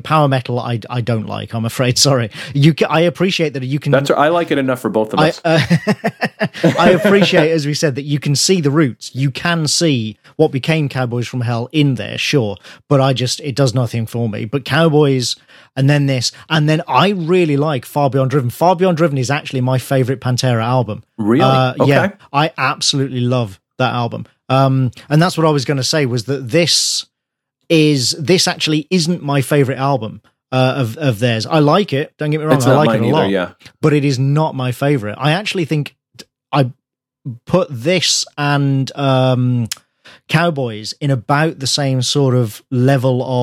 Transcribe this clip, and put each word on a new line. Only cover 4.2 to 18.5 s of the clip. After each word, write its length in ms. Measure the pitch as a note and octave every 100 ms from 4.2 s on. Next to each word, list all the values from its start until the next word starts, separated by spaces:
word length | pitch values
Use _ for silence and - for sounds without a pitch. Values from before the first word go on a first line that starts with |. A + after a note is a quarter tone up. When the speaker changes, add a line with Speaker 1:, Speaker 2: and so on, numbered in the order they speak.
| D3
Speaker 2:
like 240 | E3+ D#3+
it 60 | C#3+
enough 220 | C3 B2
for 100 | A2
both 220 | G#2+ A2
of 60 | -
Speaker 1:
I, 100 | D#3
Speaker 2:
us. 100 | -
Speaker 1:
uh, 140 | E3 D#3+ A#2+
<laughs> 1120 | E3+ - - - - D#3+ - G#3 - E3 -
I 120 | F3
appreciate, 600 | F3+ G#3 G3+ F3 F3+ D#3
as 160 | D#3+ C#3+
we 80 |
said, 220 | C#3+ D#3 B2+
that 60 |
you 180 | C#3+ C#3+
can 160 | C#3+ C#3
see 240 | - F#3+
the 100 | C#3+
roots. 420 | D3+ C3+ - -
You 180 | B2 C#3
can 340 | - E3+ E3+ D3
see 520 | - E3+ B2+ A2 - _ -
what 160 | D#3
became 360 | C#3 E3 D#3+ C#3
Cowboys 380 | C3 B2 A#2+ A2+
from 140 | B2+
Hell 280 | A#2 A#2 B2
in 240 | D#3 C#3+ A2+
there, 200 | G#2 A#2
sure. 400 | - D3 G#2+ - - - -
But 120 | C#3
I 120 | C3+
just, 280 | A#2+ B2 -
it 160 | D3+ A2+
does 180 | C3+
nothing 320 | B2+ A#2+ A#2 A2
for 220 | A#2 A#2
me. 160 | A2
But 200 | A2+ C#3+
Cowboys, 680 | - C#3+ E3 D3 D3 C3 A#2+ - _ - -
and 160 | C3+ C3+
then 160 | D3 C#3
this, 240 | B2+ - - -
and 200 | D#3 D3+
then 140 | D#3 D#3+
I 220 | C3+ F#3+
really 480 | G3 D#3+ F#3 E3 C#3
like 280 | D#3 C3
Far 240 | - D3 C#3+
Beyond 220 | C3+ C3
Driven. 200 | C#3+ A#2+